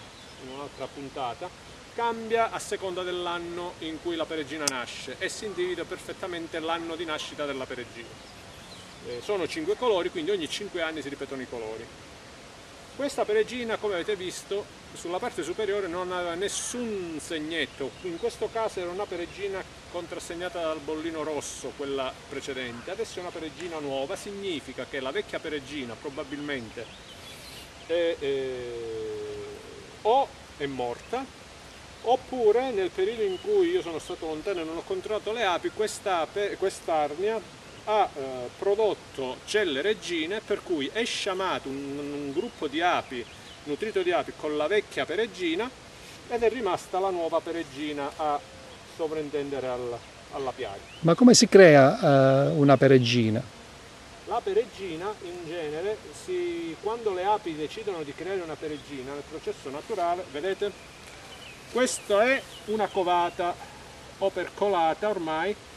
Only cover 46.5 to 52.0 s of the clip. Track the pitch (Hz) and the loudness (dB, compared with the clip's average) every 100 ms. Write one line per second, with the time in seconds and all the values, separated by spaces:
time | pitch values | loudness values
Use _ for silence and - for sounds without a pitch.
46.5 | 247 196 165 - 185 196 180 165 165 165 | 4 2 0 0 0 2 2 2 0 0
47.5 | 165 156 135 151 147 143 - 151 143 - | -4 -4 -6 -4 -2 -4 -2 0 0 -2
48.5 | - - - - - 160 160 147 147 143 | -16 -18 -18 -14 -4 -2 -2 -2 -2 -2
49.5 | 135 127 123 123 120 - - - - 202 | -2 -2 -2 -4 -6 -10 -18 -10 -6 -4
50.5 | 131 113 98 - - 160 170 247 226 220 | -4 -6 -8 -14 0 4 10 12 12 12
51.5 | 196 180 143 135 214 | 12 12 12 12 8